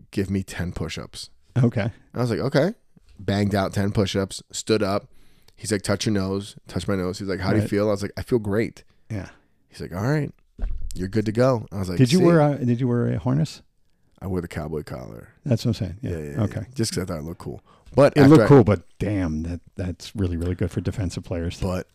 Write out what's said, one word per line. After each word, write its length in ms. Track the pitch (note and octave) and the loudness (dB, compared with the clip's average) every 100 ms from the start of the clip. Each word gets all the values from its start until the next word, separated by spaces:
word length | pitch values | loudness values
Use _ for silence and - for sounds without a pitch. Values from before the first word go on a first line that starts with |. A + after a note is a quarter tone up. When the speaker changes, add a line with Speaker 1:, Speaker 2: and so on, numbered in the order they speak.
| - | -8
Speaker 1:
give 180 | - F#2+ | -4 -2
me 140 | G2 | -2
ten 280 | F#3+ - F2 | -4 -6 -8
push-ups." 560 | - - - B1 - - - _ - | -6 -8 -8 -12 -16 -18 -20 _ 2
Speaker 2:
Okay. 340 | A#2+ A#2+ G#2 - _ | 2 2 -4 -6 _
Speaker 1:
I 60 | - | -4
was 100 | A#2+ | -2
like, 100 | G2 | -2
"Okay." 340 | A2+ C#3+ E3 A#3 _ _ _ - | 0 0 0 -2 _ _ _ -10
Banged 360 | G2 G2+ G#2 G2 | -2 0 2 0
out 180 | F#2+ | 0
ten 180 | - G2+ | -2 -2
push-ups, 520 | A2 F#2+ G2 F#2+ - - | 0 0 -2 -4 -8 -12
stood 320 | - - A2 | -10 -2 0
up. 240 | G2 G2+ - - - - - _ | 0 -2 -6 -16 -20 -20 -20 _
He's 160 | G#2 | -4
like, 100 | G#2 | -2
"Touch 240 | - G2+ - | 0 0 0
your 80 | |
nose." 420 | G2+ F#2+ G2 G2+ - - | 0 0 -4 -6 -14 -10
Touch 200 | - F2 | -6 -2
my 80 | G2 | -2
nose. 220 | F2+ F2+ | -2 -4
He's 80 | G2 | -4
like, 120 | F2+ | -2
"How 100 | F#2 | 0
do 60 | G#2+ | 0
you 60 | |
Speaker 2:
Right. 80 | G#2+ | 2
Speaker 1:
feel?" 180 | G2+ G#2 | 0 0
I 40 | |
was 100 | G2+ | 0
like, 80 | G2+ - | -4 -10
"I 40 | |
feel 180 | - B2 | -2 -2
great." 440 | G#2 G2+ G#2 - - _ - | 0 -2 -2 -8 -20 _ -12
Speaker 2:
Yeah. 200 | G#2+ - - _ _ _ | -10 -10 -16 _ _ _
Speaker 1:
He's 120 | - | -14
like, 120 | - F2 | -10 -4
"All 80 | |
right, 280 | A2 D#3 C#3 - _ - - - - - | -2 0 -2 -10 _ -8 -6 -4 -6 -4
you're 120 | F#2 | -2
good 180 | A2 G#2+ | -2 0
to 60 | |
go." 340 | G#2+ B2+ A#2+ - | 2 2 2 -4
I 80 | G2 | -6
was 80 | F#2 | -4
like, 80 | F2+ | 2
Speaker 2:
Did 140 | B2 | 4
you 80 | F3 | 6
Speaker 1:
"See?" 60 | F3 | 6
Speaker 2:
wear 140 | E3+ | 6
a, 160 | D3 C#3 | 4 2
did 220 | B2 A#2+ | 0 0
you 80 | B2+ | 0
wear 200 | A#2+ A#2 | 0 0
a 100 | B2 | -2
harness? 420 | B2 C3+ D#3+ - _ _ _ _ _ _ | 0 0 0 -4 _ _ _ _ _ _
Speaker 1:
I 40 | F#2 | -6
wore 140 | F#2 | -6
the 60 | E2+ | -4
cowboy 340 | - D#2 D#2 | -8 -6 -8
collar. 460 | D2+ C#2 A#1 A1+ - _ D3 | -8 -12 -14 -16 -20 _ -2
Speaker 2:
That's 180 | A#2 B2 | 0 0
what 40 | |
I'm 40 | A2 F#2 | -2 -4
saying. 120 | F2+ | -6
Yeah. 100 | A2+ | -8
Speaker 1:
Yeah, 60 | E2+ | -6
yeah, 140 | D2 | -6
yeah. 120 | C#2+ | -4
Speaker 2:
Okay. 180 | G#2 - - | -2 -4 -8
Speaker 1:
Just 180 | - A2 | -4 -4
'cause 100 | F2+ | -4
I 20 | F2+ | -6
thought 140 | E2+ | -8
it 40 | |
looked 160 | D2+ E2+ | -10 -12
cool. 220 | - B1+ - _ - - | -14 -14 -18 _ -2 4
But 180 | C#3+ - | 6 8
Speaker 2:
It 60 | |
Speaker 1:
after 80 | C3+ | 8
Speaker 2:
looked 120 | D#3 - | 8 10
Speaker 1:
I 20 | |
Speaker 2:
cool, 160 | C#3 | 8
but 180 | G#2+ F#2 - _ | 8 2 -2 _
damn, 440 | G2 G2+ F2 D#2 | -4 -2 -2 -4
that, 180 | E2 E2+ - - | -6 -8 -10 -10
that's 400 | F#2 E2 - A2 | -8 -8 -10 -4
really, 220 | F#2 E2+ | -2 0
really 180 | F2 F2+ | -2 -2
good 160 | F#2+ | -4
for 100 | - | -2
defensive 420 | F#2 - F2+ - | -4 -4 -4 -6
players. 360 | - F2 E2+ - | -6 -6 -6 -4
Speaker 1:
But 280 | G2 F2+ - | -4 -4 -6